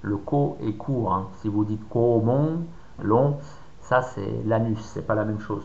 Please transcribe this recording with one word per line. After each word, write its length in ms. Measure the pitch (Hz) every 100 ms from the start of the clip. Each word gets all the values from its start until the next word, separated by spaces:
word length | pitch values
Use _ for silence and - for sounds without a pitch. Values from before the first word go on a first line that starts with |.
le 160 | 101 101
ko 400 | - 143 139 -
est 120 | 117
court, 400 | 104 - 127 98
hein. 140 | 92 104 -
Si 100 | 110
vous 180 | 104 107
dites 160 | 104 -
komon, 720 | 117 117 117 110 135 151 165 170 - - -
long, 360 | 98 117 139 143 - - - -
ça 220 | - 127
c'est 420 | 127 - 98 113 110
l'anus, 340 | 110 113 110
c'est 220 | - - -
pas 80 | 110
la 100 | 107
même 140 | 107
chose. 240 | - 101